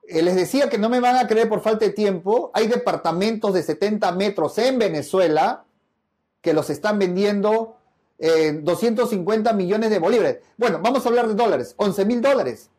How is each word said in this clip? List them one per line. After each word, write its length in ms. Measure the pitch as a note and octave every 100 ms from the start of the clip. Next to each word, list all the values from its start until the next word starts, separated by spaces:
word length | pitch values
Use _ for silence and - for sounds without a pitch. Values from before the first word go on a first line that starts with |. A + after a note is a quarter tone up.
| -
Eh, 140 | E3
les 160 | F3 F#3
decía 320 | F3 C4+ C4+
que 80 | A3+
no 140 | A3
me 100 | B3
van 160 | B3 B3+
a 100 | B3
creer 220 | A3 A3+
por 140 | G#3+
falta 240 | G#3+ A3 G#3+
de 60 |
tiempo, 580 | G3+ G#3 F#3 F#3 A#3 E4+
hay 140 | G3 A3
departamentos 880 | B3 G#3+ D#3+ E3+ E3+ G#3 A3 G#3
de 80 | F#3
setenta 500 | D3+ D#3 G#3 G#3+ G3+
metros 460 | F3 G3+ G3+ D3 -
en 200 | B3 C4
Venezuela 880 | G3+ D#3 C#3 F#3+ F3 D3+ F#3+ C#4+ _ _ _ _ _ _ _ _
que 100 | E3+
los 160 | D#3 D3
están 300 | D3 G#3+ G#3
vendiendo 800 | F#3 F3+ G#3 G3+ G#3 A3 A3 - _ _ _ _
en 440 | D#3+ D#3+ D#3 D3+ D3+
doscientos 420 | E3+ A#3 A3+ A3+
cincuenta 460 | G#3 F3 A3 A3
millones 340 | G#3 F3+ G#3+ A3
de 100 | G#3
bolívares. 420 | E3 A#3 D#3+ B2 _ -
Bueno, 200 | G#3+ D#3+
vamos 240 | G#3+ C4 A#3+
a 20 |
hablar 180 | A#3+ A#3
de 80 |
dólares, 380 | G#3 A#3 B2 A#2+ -
once 260 | G#3 F#3+
mil 160 | G3 A#3+
dólares. 480 | C4 C4+ C#3+ A2 -